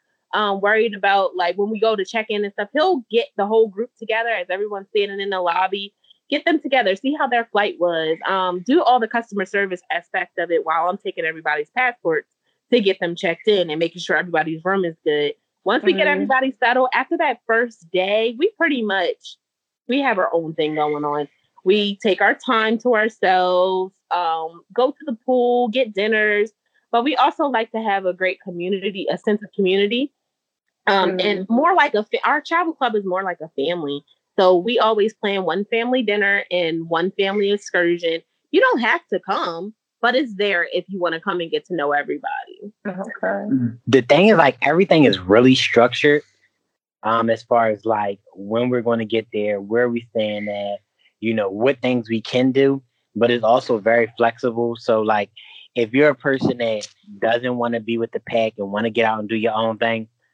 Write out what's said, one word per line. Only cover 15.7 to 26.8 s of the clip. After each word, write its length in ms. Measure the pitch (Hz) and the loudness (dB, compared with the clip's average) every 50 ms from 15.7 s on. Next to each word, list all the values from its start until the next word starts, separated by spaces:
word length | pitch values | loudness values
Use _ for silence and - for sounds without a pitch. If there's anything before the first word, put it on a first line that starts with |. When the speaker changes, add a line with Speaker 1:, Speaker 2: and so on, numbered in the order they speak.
| 226 302 - | 0 2 2
Speaker 1:
we 80 | 381 | 2
get 140 | 311 - 302 | 2 2 2
Speaker 2:
Mm-hmm. 60 | 294 285 | 0 0
Speaker 1:
everybody 400 | - - - 269 262 269 269 262 - | 0 0 0 0 0 0 -2 -2 0
settled, 300 | 254 233 247 254 262 247 | 0 2 2 2 2 2
after 240 | - 240 262 - 330 339 | 0 -2 -2 -2 -2 -2
that 200 | 330 285 233 - _ | -2 -2 -2 -4 _
first 440 | - 226 226 247 233 220 _ 170 165 | -2 0 0 0 -2 -6 _ -12 -6
day, 440 | - 185 185 196 208 220 226 240 233 233 | -2 -2 0 0 0 0 0 -2 -2 -2
we 120 | 330 453 - - | -2 -2 0 0
pretty 240 | 330 320 302 247 | -2 0 0 -2
much, 540 | 220 202 190 190 175 156 - _ - - - _ _ _ _ _ _ _ _ _ _ - | -2 -2 0 0 0 -2 -4 _ -10 -20 -20 _ _ _ _ _ _ _ _ _ _ -2
we 120 | 247 285 | -2 0
have 180 | 277 254 220 185 | 0 0 0 0
our 120 | 170 - 165 | 0 0 0
own 200 | 170 165 156 160 | -2 -2 -2 -4
thing 200 | - 156 156 151 | -2 -2 -2 0
going 300 | 151 151 151 151 147 147 | -2 -2 -2 -2 -2 -2
on. 240 | 147 147 147 147 - _ _ _ _ _ _ - | -2 -2 -2 -4 -6 _ _ _ _ _ _ 0
We 320 | 185 208 214 208 202 202 - | 2 2 2 2 -2 -4 -2
take 180 | - 214 180 - | 0 0 2 2
our 140 | 196 208 - | 2 2 2
time 420 | - - 262 240 220 220 220 233 220 | 0 -2 -2 0 0 2 0 0 0
to 160 | - 247 226 | 0 2 2
ourselves, 1000 | 214 214 226 - - - 185 185 185 180 180 185 180 185 190 190 185 185 190 _ _ _ - | 2 2 0 -2 0 2 2 4 4 4 2 2 2 2 2 0 -2 -4 -4 _ _ _ -4
um, 520 | - 175 175 165 165 165 160 165 170 170 _ _ 185 | -4 -2 -2 -2 -4 -4 -6 -8 -12 -16 _ _ -2
go 160 | 233 254 285 | 0 0 0
to 80 | 285 - 311 | -2 -4 -10
the 100 | 311 226 - _ | -10 -10 -8 _
pool, 440 | - 254 247 240 240 240 247 247 226 | 0 2 2 2 2 2 2 0 0
get 260 | 208 262 262 220 208 | 0 -2 -2 -2 -2
dinners, 560 | 196 208 220 226 214 214 214 208 208 214 226 _ _ _ _ _ _ | -4 -2 0 2 2 2 2 2 0 -2 -2 _ _ _ _ _ _